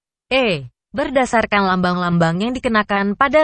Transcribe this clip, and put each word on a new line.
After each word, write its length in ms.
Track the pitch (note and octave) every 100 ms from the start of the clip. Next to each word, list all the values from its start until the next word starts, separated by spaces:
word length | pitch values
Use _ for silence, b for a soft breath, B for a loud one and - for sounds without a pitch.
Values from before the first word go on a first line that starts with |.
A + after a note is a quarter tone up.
| _ _ _
E. 400 | C4 A#3+ D#3 B2+ - _ G#3+
Berdasarkan 720 | D4+ C4+ A#3 A#3 A3 G3+ G3
lambang-lambang 720 | F#3 F3+ F3+ F3 E3+ E3 F3
yang 160 | A3+ B3+
dikenakan 640 | B3+ A3 G#3 G3+ G3+ G3+
pada 240 | C#4 D4+